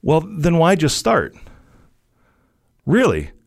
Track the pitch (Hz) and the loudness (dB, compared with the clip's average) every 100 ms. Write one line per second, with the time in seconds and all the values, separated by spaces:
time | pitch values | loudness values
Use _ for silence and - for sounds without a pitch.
0 | 120 160 175 208 160 170 165 190 156 - | 2 0 -2 -4 0 2 2 2 0 -2
1 | 226 208 78 - - - _ _ _ _ | -2 -2 -2 -10 -20 -20 _ _ _ _
2 | _ _ _ _ _ _ _ _ - 196 | _ _ _ _ _ _ _ _ -2 2
3 | 247 82 73 - | 2 0 -6 -16